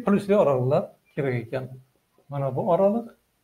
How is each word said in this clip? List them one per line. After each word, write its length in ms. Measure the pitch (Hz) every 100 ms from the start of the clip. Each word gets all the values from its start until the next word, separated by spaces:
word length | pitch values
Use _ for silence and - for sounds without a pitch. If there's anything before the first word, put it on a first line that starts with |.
plusli 300 | 196 202 - 208
oraliqlar 460 | 143 131 127 156 190 _ _
kerak 200 | - 139
ekan. 300 | 120 110 131 127 - _ _ _ _ _
Mana 260 | 143 135 127
bu 60 | 226
oraliq 320 | 170 196 226 233 - _ _